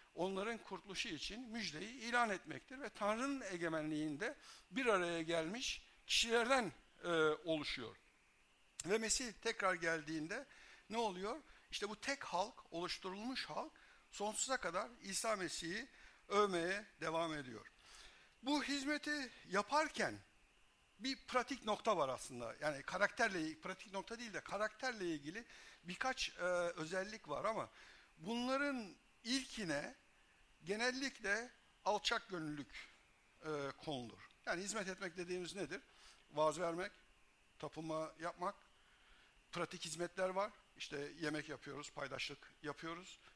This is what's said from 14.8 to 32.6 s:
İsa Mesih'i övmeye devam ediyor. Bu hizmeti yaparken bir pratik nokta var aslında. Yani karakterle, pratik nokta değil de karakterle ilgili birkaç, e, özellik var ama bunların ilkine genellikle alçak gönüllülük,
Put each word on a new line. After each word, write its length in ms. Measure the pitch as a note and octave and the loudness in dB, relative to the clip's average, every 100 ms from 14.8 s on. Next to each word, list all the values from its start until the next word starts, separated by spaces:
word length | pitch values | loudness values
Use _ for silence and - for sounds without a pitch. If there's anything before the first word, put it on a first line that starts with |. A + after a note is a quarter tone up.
| A#3+ A#3 | -2 -6
İsa 340 | G3 F#3 A#3 G#3 | -6 0 2 2
Mesih'i 520 | F3 - E3 G3+ C4 - - - - | 0 -2 -4 -4 -6 -12 -20 -20 2
övmeye 580 | G3+ G#3 F3 E3+ G3 G#3+ - | 6 6 4 2 0 -4 -6
devam 320 | D#3+ D#3+ E3 | 0 2 0
ediyor. 320 | D3+ B2+ A2 - - - - - - - - | -2 -6 -10 -14 -20 -20 -18 -18 -20 -20 -6
Bu 200 | B3 D4 | 2 2
hizmeti 680 | B3+ C#4+ C4+ D4 D4+ D4 B3 - D#3+ | 2 0 0 0 0 -2 -2 -8 0
yaparken 720 | F#3 G3+ D4 D#4 - E3 G#2 - - - - - _ _ - | 2 4 4 4 2 0 0 -10 -20 -20 -20 -20 _ _ -6
bir 140 | B3 C4+ - | -4 -4 0
pratik 380 | B3 A3+ C4+ G#3+ | 2 2 0 0
nokta 320 | G#3 A3+ F#3+ | 2 4 4
var 120 | C3+ | 4
aslında. 460 | B2 - B2 A#2 G#2+ | 0 -6 -6 -6 -2
Yani 240 | D3 C#3 | 0 0
karakterle, 760 | - F3+ G3+ - A3+ F#3 D#3 D3+ | -2 2 2 4 2 2 -2 -4
pratik 340 | F#3 F#3 - | -8 -8 -8
nokta 260 | G3 F3+ A3+ | -8 -6 -6
değil 140 | A#3+ | -6
de 80 | E3+ | -6
karakterle 640 | - G3 G#3+ - C4 A3+ F3 | -4 0 0 0 -4 0 0
ilgili 400 | D#3 C#3+ G3 A#3+ - - - | -2 -4 -8 -10 -14 -18 -14
birkaç, 460 | E3 F3+ C4 - - | -8 -2 0 0 -2
e, 120 | - F3+ F3+ F3 E3+ | 0 2 2 2 0
özellik 540 | D#3 F#3 G3 G#3+ D3+ | -2 -2 -2 -6 -4
var 160 | C3+ G#3 | 0 0
ama 240 | G#3+ A#2 - - - - - | 0 -4 -8 -20 -20 -20 -10
bunların 800 | D#3+ A#3+ B3 C4 C#4+ C4 G3+ - - - | -4 0 2 2 2 0 -4 -12 -20 -10
ilkine 720 | A3+ C4+ B3+ - F#3 C#3+ F#3+ C4+ - - - - - _ | 0 0 0 -4 0 0 -2 -8 -20 -20 -20 -20 -20 _
genellikle 880 | D#3 G#3 B3 C4 C4+ - G#3 G#3 B3 - - - - | -4 0 2 2 -2 -2 2 2 0 -10 -20 -4 2
alçak 440 | G#3 - - - | 2 4 2 0
gönüllülük, 600 | F3+ D#3 D3+ | -4 -2 -4